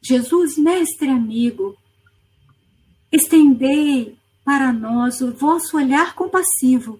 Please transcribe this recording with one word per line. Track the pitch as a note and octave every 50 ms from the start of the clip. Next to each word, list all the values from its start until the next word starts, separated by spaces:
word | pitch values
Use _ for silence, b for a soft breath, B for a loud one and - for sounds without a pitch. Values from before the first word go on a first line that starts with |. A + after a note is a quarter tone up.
Jesus, | _ - B3+ B3 A#3+ - - F4 F4+ D4+ C#4
mestre | D#4 D4 D#4+ F4 F#4 E4+ D#4 - - D#4 C4+
amigo, | C4+ B3+ A#3 A3 A3 A3+ A#3+ A#3+ A#3 - F#3+ G3 G3 _ _ _ _ _ _ _ _ _ _ _ _ _ _ _ _ _ _ _ _ _ _ _ _ _ _ _
estendei | - D#4 - - - D#4+ D4+ C#4+ C4 A3+ C4 C4+ C#4 D4+ D4+ D4 C#4+ C4 A#3 G#3+ - _ _ _ _ _ _
para | - C#4+ C#4 C4 C4 B3
nós | A3+ A3 A3 A#3 A#3+ A#3+ B3 B3 -
o | C4 B3 A#3
vosso | - C4+ D4 D#4+ E4+ D#4+ - -
olhar | D#4 C#4+ C4 C4 C#4+ E4 E4+ -
compassivo | - F4+ F4+ - F#4+ F#4 - - - - B3+ B3+ B3 G#3 A3+ A3 G#3